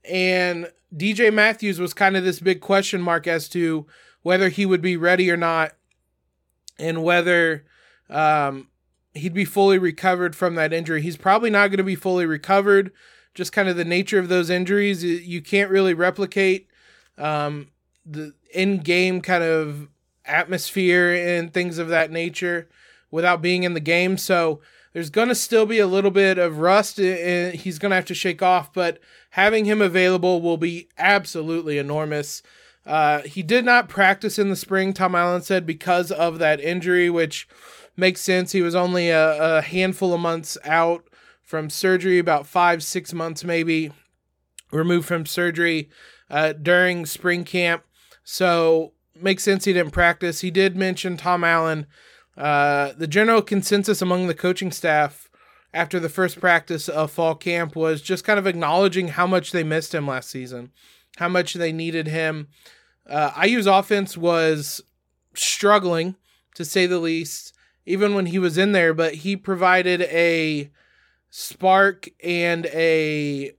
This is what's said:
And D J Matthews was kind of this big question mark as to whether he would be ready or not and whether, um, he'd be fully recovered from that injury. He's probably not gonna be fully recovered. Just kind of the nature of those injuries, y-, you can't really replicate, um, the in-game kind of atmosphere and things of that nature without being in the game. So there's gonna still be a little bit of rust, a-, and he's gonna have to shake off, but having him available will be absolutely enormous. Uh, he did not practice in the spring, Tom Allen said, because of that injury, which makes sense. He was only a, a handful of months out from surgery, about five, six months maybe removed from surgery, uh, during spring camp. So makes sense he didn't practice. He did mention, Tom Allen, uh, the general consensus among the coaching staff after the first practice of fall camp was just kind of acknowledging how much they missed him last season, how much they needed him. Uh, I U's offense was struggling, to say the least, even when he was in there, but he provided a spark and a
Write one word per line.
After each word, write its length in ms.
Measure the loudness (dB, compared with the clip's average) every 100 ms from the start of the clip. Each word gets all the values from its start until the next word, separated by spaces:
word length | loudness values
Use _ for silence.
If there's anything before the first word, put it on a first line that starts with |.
| -4
And 600 | -2 0 2 0 -4 -8 _ _ -6
D 180 | -4
J 160 | 4 4
Matthews 500 | 4 2 2 -4 -4
was 120 | -6
kind 240 | 0 2 2
of 60 |
this 160 | -2 -2
big 220 | -2 -2
question 400 | 0 0 0 -4
mark 260 | -2 -2 -2
as 220 | -4 -4
to 380 | -4 -2 -4 -8 _ _ _
whether 280 | -2 2 2
he 140 | 0
would 180 | 0 0
be 140 | 0 0
ready 360 | 2 2 2
or 40 | 0
not 360 | 0 0 -2 _ _ _ _ _ _ _ _ _ -20 -8
and 240 | -6 -4
whether, 640 | 0 2 2 2 2 -2 _ _ _ _ _
um, 600 | 0 2 2 0 -6 -16 _ _ _ _
he'd 220 | -10 -6
be 100 | -4
fully 320 | -2 2 4 4
recovered 600 | 2 0 0 0 -2 -2
from 180 | -4
that 180 | 0 -2
injury. 300 | -2 -4 -4
He's 140 | -4 -4
probably 340 | 2 2 4
not 220 | 2 2
gonna 100 | 2
be 140 | -2 -4
fully 280 | -2 -2
recovered. 680 | -2 -4 0 2 4 4 2 _ _ _ _
Just 180 | -10 -4
kind 160 | -2 0
of 80 | -2
the 80 |
nature 360 | -2 -2 0 0
of 80 | 2
those 200 | 0 0
injuries, 540 | -2 0 0 0 -2
y-, 80 | -2
you 320 | -4 -6 -12
can't 280 | -2 0 2
really 220 | 2 2
replicate, 720 | 2 0 0 -4 0 0 0 _ _ _ _ _ -8
um, 500 | -4 -2 -4 -6 -14 _ _ _ -16
the 260 | -14 -14 _ _
in-game 680 | -2 -2 -2 0 0 2 -2
kind 200 | -2 0
of 460 | 2 0 -2 -8 -14 _ _ _
atmosphere 880 | -4 -2 -2 -4 -4 0 2 4 2
and 400 | 0 0 -2 -2
things 260 | -4 -4 -6
of 100 | -2
that 220 | 0 0
nature 580 | -2 -6 -6 -4 -4 -8 _ _ _ _
without 320 | 0 2 2
being 220 | 0 0
in 100 | 0
the 60 | -4
game. 360 | 0 0 2 -2
So 440 | 0 0 0 -4 _ _ _
there's 180 | -10 -4
gonna 240 | 0 0
still 320 | 0 2 2 2
be 140 | 2
a 60 | 2
little 240 | 2 2
bit 280 | 4 2 2
of 200 | 0 2
rust, 420 | 4 4 2 0
a-, 500 | -2 0 -2 -2 -2
and 40 | -6
he's 200 | -10 -4
gonna 180 | 0 0
have 80 | -2
to 80 |
shake 280 | -6 -4 0
off, 300 | 2 2 0
but 280 | -4 -4 -4 _ -20 _
having 340 | 0 2 2
him 180 | 0 2
available 580 | 2 4 2 4 2 2
will 160 | 0 -2
be 320 | -2 -6 -14 -2
absolutely 800 | 2 2 0 -8 -4 -4 -4 -4
enormous. 640 | -4 -4 -4 -6 -8 -12 _ _ _ _ -4
Uh, 360 | 2 2 0
he 200 | -4 -10
did 220 | 0 2
not 240 | 4 2 2
practice 500 | 2 2 2 -4 -2
in 120 | -2
the 60 | -2
spring, 360 | -2 0 0
Tom 220 | 0 0
Allen 280 | 2 0 0
said, 240 | 0 -2 -2
because 440 | -8 0 0 0
of 280 | 0 -2 2
that 220 | 0 2
injury, 500 | 0 -4 0 2 2
which 380 | 2 -2 -4 -14 -20 -20 -20 -18 -2
makes 240 | -2 0
sense. 320 | 0 0 0
He 100 | 0
was 120 | 0
only 360 | 0 0 0 2
a, 480 | 4 4 2 2 0
a 40 |
handful 520 | 0 -2 -2 0 -2
of 60 | 0
months 360 | -2 -4 -8 -12
out 420 | 0 2 2 0 _ _ _ _
from 260 | _ -8 -6
surgery, 500 | -2 2 2 2 2
about 280 | 2 0 0
five, 360 | 2 2 2
six 300 | -4 -8 -8
months 300 | -8 -8 -8
maybe 480 | -4 -2 0 -2 -2 -10 _ _ _ _ _ -20 _
removed 380 | -2 2 0 0
from 180 | -6 -4
surgery, 640 | -2 -2 0 0 -2 -6 _ -20 _ _
uh, 220 | -2 -2
during 520 | -2 2 4 4 0
spring 400 | -6 -4 -2 -2
camp. 400 | -2 -2 0 -2 _ _ _ _
So 680 | -14 -2 2 4 4 2 0 _ _ _
makes 220 | -2 0
sense 240 | 0 0 2
he 60 |
didn't 180 | 2 0
practice. 500 | 2 2 2 -4 -4
He 100 | -2
did 260 | 0 0 0
mention, 400 | -4 -4 -6 -4
Tom 280 | -2 0
Allen, 420 | 2 2 0 -4 -8 _ -20 _ _ -6
uh, 560 | 0 2 2 2 -2 -4
the 120 | -2
general 340 | 2 4 4
consensus 580 | 2 -2 0 0 0 -2
among 260 | 0 0 -2
the 80 |
coaching 380 | -2 -2 -2 -6
staff 560 | -4 0 2 0 -4 -20 _ _ _ _
after 260 | -6 -4 -4
the 80 | -4
first 320 | -2 -2 0
practice 480 | 2 2 0 -8 -4
of 220 | -4 -4
fall 240 | 0 -2
camp 420 | -2 -4 -4 -4 -2
was 240 | -2 -2
just 240 | -4 -4
kind 140 | 0 0
of 80 | 0
acknowledging 600 | -2 0 2 2 0 -4
how 180 | -2 0
much 260 | 0 -2
they 120 | -4
missed 300 | -2 -4 -4
him 120 | -6 -6
last 240 | -8 -10
season, 400 | -14 -12 -14 -16 _ _ _ _ -6
how 100 | 0
much 260 | 0 0
they 180 | -4 -4
needed 340 | -4 -4 -4 -4
him. 420 | -4 -4 -4 -12 _ -20 _ _ _ _
Uh, 240 | -2 -2
I 120 | 2 2
U's 200 | 4 4
offense 500 | 4 4 -2 -2 -2
was 640 | 0 2 2 0 -4 -12 _ _ _ _ _
struggling, 800 | -6 -4 0 4 4 4 -2 -4 -8 _ _ _
to 100 | -14
say 220 | -4 0 0
the 140 | 0
least, 520 | -2 -4 -6 -12 -16 _ _ _
even 300 | -6 0 0
when 120 | 0 0
he 120 | 0
was 180 | 0 2
in 140 | 2
there, 240 | 4 2
but 220 | 2 -2 -2
he 200 | -6 -6
provided 680 | -4 0 4 4 2 0
a 680 | 0 2 2 2 0 -4 -8 _ _ _ _ _ _
spark 800 | -14 -14 -2 2 4 4 0 -18 _
and 440 | -6 -2 0 -2 -4
a 840 | 0 2 2 0 -2 -4 -6 -8